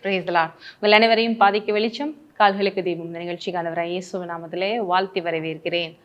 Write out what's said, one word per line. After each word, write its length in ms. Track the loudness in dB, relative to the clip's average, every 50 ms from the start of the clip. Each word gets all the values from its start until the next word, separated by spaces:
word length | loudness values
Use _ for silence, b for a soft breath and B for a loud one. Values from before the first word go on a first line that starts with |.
Praise 260 | -2 -2 -2 -2 -2
the 140 | 0 2 2
Lord. 80 | 2 2 -4 B B B B
உங்கள் 180 | B 4 6
அனைவரையும் 460 | 6 6 8 6 4 4 4 0 4
பாதைக்கு 360 | 4 4 4 4 2 -2 0 0
வெளிச்சம், 420 | 0 0 -2 -4 -4 -8 -8 -8 -10 -20 _ _
கால்களுக்கு 500 | _ 4 4 4 2 -2 0 0 -2 -4
தீபம் 220 | -2 -4 -4 -6
இந்த 140 | -10 -10 -10
நிகழ்ச்சிக்கு 400 | -8 -8 -8 -8 -8 -6 -6 -4
ஆண்டவராகிய 300 | -4 -4 -4 -4 -4 -4
இயேசுவின் 400 | -4 -6 -6 -6 -8 -8 -8 -8
நாமத்திலே 560 | -10 -10 -10 -8 -6 -4 -2 -2 -2 -2 -2
வாழ்த்தி 360 | 2 2 2 0 0 -4 -6
வரவேற்கிறேன். 760 | -4 -2 -4 -2 -4 -6 -8 -6 -6 -4 -2 -2 -4 -4 -10 _